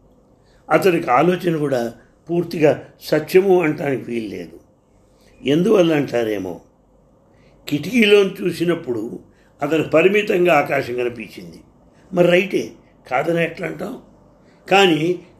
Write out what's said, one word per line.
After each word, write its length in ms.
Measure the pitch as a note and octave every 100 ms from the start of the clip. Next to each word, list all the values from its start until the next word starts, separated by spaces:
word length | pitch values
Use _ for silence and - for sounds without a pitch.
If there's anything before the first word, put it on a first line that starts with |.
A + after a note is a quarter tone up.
| _ _ _ _ _ _ -
అతనికి 400 | D#3 F#3+ E3+ -
ఆలోచన 460 | B2 E3+ F3+ F3+ D#3+
కూడా 360 | D3 B2+ A#2 A#2 _ _ -
పూర్తిగా 420 | E3+ E3+ F3 D3 B2+ - _
సత్యము 600 | - D#3 D3+ F#3 G3 F3+
అంటానికి 420 | D#3+ D3+ D3 B2+
వీల్లేదు. 540 | - A#2 A2 F#2+ E2 - _ _ _ _ _ _ _ _
ఎందువల్ల 540 | B2+ D3+ F#3 G#3+ E3+ D3+
అంటారేమో, 640 | C3 A#2+ A2 G#2 F#2 - - _ _ _ _ _ _ _ _ _ -
కిటికీలోంచి 680 | D3 D#3+ B3 G#3 G#3 G3 -
చూసినప్పుడు 760 | F#3+ E3+ E3+ E3 - A2+ A2+ F#3 - _ _ -
అతను 220 | D3 D#3
పరిమితంగా 720 | C#3 D3+ F3+ G#3 G3+ F#3+ F3
ఆకాశం 400 | D#3 C#3+ C#3+ B2+
కనిపించింది. 640 | B2 A#2+ A#2 G2+ - F2+ E2 - _ _ _ _
మరి 140 | F3+ E3+
రైటే, 460 | F3 G3 F3 A#2 - _ _ -
కాదని 360 | B2 D#3+ E3+
ఎట్లా 240 | D#3+ - E3
అంటాం? 260 | D#3 - - - _ _ _ _ _ -
కానీ 500 | F#3+ F#3+ D3+ E3 E3+ - _